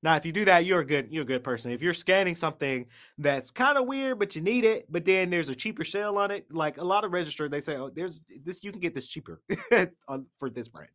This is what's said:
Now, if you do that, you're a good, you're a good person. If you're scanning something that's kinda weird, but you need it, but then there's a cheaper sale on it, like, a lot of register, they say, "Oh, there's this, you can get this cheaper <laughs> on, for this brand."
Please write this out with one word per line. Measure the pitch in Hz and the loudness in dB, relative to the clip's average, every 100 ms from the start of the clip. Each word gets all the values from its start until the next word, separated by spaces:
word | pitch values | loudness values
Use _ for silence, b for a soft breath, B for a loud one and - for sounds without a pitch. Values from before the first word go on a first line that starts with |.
Now, | 160 156 | 4 2
if | 160 | 2
you | |
do | 165 202 | 0 6
that, | 175 180 | 6 6
you're | 180 | 2
a | 139 | 2
good, | 147 113 | 0 0
you're | 156 | -6
a | 131 | -2
good | 127 | -4
person. | 127 117 120 | -2 -6 -6
If | 123 | -4
you're | 170 | -2
scanning | 170 - 190 185 170 | -2 4 4 4 0
something | 160 - 139 131 120 B B - | -4 -2 -4 -4 -6 B B -2
that's | 143 139 127 | 0 0 -6
kinda | - 262 285 | 0 2 4
weird, | 254 269 269 240 | 0 -2 -2 0
but | 202 156 | -2 -2
you | |
need | 165 247 220 | 0 4 4
it, | 220 - | 2 -4
but | 170 175 | -2 2
then | 190 185 | 2 2
there's | 175 151 | 0 -2
a | 127 | -4
cheaper | 214 - 165 | -6 -6 -6
sale | 202 208 202 | -4 -2 0
on | 202 | 0
it, | 202 - | -2 -8
like, | 160 151 151 | -4 -4 -2
a | |
lot | 180 196 208 | 0 0 0
of | |
register, | 175 160 - 151 | -2 -4 -6 -4
they | 147 | -4
say, | 143 143 | -6 -8
"Oh, | 135 | -8
there's | - 180 165 _ 131 | -8 -10 -10 _ -16
this, | 151 185 | -14 -12
you | 202 | -12
can | 196 | -6
get | 170 151 | -6 -6
this | - | -10
cheaper | - - 82 _ | -14 -14 -20 _
<laughs> | 214 - 233 185 _ - | -4 4 4 4 _ -10
on, | 135 135 _ | -10 -10 _
for | 135 | -10
this | 117 117 | -8 -12
brand." | 76 73 | -16 -20